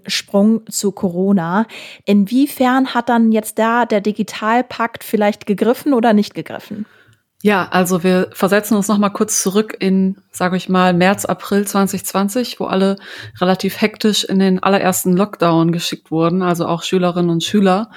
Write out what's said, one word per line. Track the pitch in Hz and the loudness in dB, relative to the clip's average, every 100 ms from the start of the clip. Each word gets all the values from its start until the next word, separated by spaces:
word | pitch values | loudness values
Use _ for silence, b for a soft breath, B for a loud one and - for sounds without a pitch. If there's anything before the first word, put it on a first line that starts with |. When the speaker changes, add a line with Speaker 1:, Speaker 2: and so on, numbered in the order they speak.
| - | -4
Speaker 1:
Sprung | - - 202 214 226 - | -8 -2 2 2 2 -4
zu | - 202 | -4 -4
Corona. | - 190 170 196 202 165 196 226 B B B | -2 -4 -2 2 2 2 -2 -2 B B B
Inwiefern | - 208 196 254 285 - 247 262 262 | 0 2 2 0 0 0 2 2 0
hat | 240 247 | -2 0
dann | 233 226 | 2 4
jetzt | 220 214 - | 2 -2 -2
da | 226 233 233 | 0 2 0
der | 214 | 0
Digitalpakt | 214 208 202 - 214 240 247 - 233 - | 0 -4 -6 -4 0 0 0 -6 -6 -6
vielleicht | - 214 208 214 | -4 0 0 -2
gegriffen | - 196 214 262 302 | -4 0 0 0 0
oder | 247 240 | 2 4
nicht | 208 202 | 2 0
gegriffen? | 160 - - - 208 214 b b b _ _ | -6 -12 -12 -12 -14 -14 b b b _ _
Speaker 2:
Ja, | 208 196 170 | 0 0 0
also | 180 175 185 | 0 0 0
wir | 185 185 185 | 2 2 0
versetzen | - 185 202 208 208 | -2 0 0 2 0
uns | 196 | 2
noch | 208 | 0
mal | 202 | 0
kurz | 202 214 - | -2 -2 -2
zurück | 190 202 214 - | 0 0 -2 -2
in, | 190 190 190 196 _ | 0 2 0 -2 _
sag | - 180 | -4 -2
ich | 180 - | -2 0
mal, | 185 180 | 2 4
März, | 175 185 - | 4 2 0
April | - 180 - 202 202 | -4 -6 -2 -2 0
zwanzig | 202 190 190 - | 0 0 -2 -6
zwanzig, | 190 202 254 240 - | -4 -2 -2 -6 -6
wo | - | -4
alle | 190 196 196 B B B - | 0 0 -2 B B B -2
relativ | 185 185 196 - | 0 0 -2 -2
hektisch | 214 - 214 202 | -4 0 0 0
in | - 190 | 0 2
den | 190 185 | 2 2
allerersten | 190 196 185 185 185 180 | 2 2 2 0 0 2
Lockdown | 208 - 170 165 165 | 0 0 2 4 2
geschickt | 170 - - - | 0 -4 -8 -4
wurden, | 160 165 185 | -2 0 0
also | 180 165 156 | 0 -2 -2
auch | 165 | -4
Schülerinnen | - 185 180 175 175 | -2 0 0 0 0
und | 165 | 0
Schüler | - 208 196 190 226 | 0 2 2 2 -2